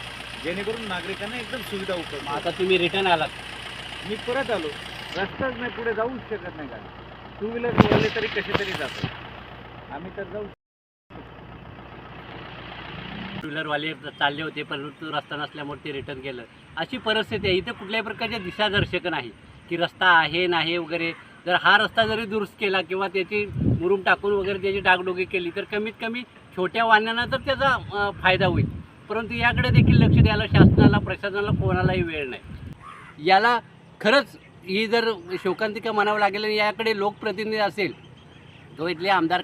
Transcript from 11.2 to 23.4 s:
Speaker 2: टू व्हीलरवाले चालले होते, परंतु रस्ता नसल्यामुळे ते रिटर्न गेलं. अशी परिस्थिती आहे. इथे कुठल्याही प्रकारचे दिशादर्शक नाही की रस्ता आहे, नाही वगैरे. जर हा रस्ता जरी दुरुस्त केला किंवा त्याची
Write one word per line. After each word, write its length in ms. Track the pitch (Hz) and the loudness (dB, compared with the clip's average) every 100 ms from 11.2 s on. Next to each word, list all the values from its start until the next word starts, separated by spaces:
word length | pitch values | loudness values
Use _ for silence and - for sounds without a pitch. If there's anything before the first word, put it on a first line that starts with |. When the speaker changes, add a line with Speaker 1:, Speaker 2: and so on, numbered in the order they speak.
| - - - - - - - - - - - - - - - - - - - - - - | -18 -20 -18 -18 -18 -18 -18 -18 -18 -18 -16 -14 -14 -14 -14 -14 -14 -12 -12 -10 -10 -8
Speaker 2:
टू 60 | 160 | -6
व्हीलरवाले 460 | 151 151 147 156 | -4 -2 -2 -2
चालले 480 | 143 143 - 143 143 | -6 -10 -2 -2 -2
होते, 220 | 156 143 | -6 -8
परंतु 540 | 127 147 147 135 156 151 | -8 -8 -10 -10 -8 -6
रस्ता 180 | - 151 | -6 -8
नसल्यामुळे 500 | 143 151 143 139 151 | -8 -10 -10 -10 -10
ते 80 | |
रिटर्न 260 | 139 127 131 | -10 -10 -10
गेलं. 220 | 135 123 113 - - - | -10 -12 -14 -20 -12 -8
अशी 200 | 165 254 | -8 -4
परिस्थिती 500 | 220 214 202 214 202 | 0 0 0 -2 0
आहे. 100 | 185 | 0
इथे 140 | 185 | -2
कुठल्याही 340 | 240 196 220 220 | -8 -6 -4 -4
प्रकारचे 340 | - 226 233 | -4 -6 -6
दिशादर्शक 680 | 180 - 214 202 175 180 175 | -6 -2 0 2 0 -2 -2
नाही 240 | 156 120 - - - - | -4 -6 -12 -20 -18 -6
की 80 | 170 | -2
रस्ता 280 | 170 - 185 | -2 4 6
आहे, 420 | 165 156 165 180 | 8 6 2 2
नाही 300 | 170 160 175 | 2 0 -2
वगैरे. 340 | 156 165 165 160 - - 170 | -2 -4 -4 -6 -14 -8 0
जर 100 | 180 | 4
हा 220 | 170 208 | 6 6
रस्ता 280 | 214 - 214 | 6 2 2
जरी 180 | 220 220 | 0 -2
दुरुस्त 280 | 214 196 - | -2 -4 -2
केला 220 | 202 190 | 0 0
किंवा 260 | 165 190 196 | 0 -2 -2
त्याची 380 | 190 180 208 | -2 -2 -2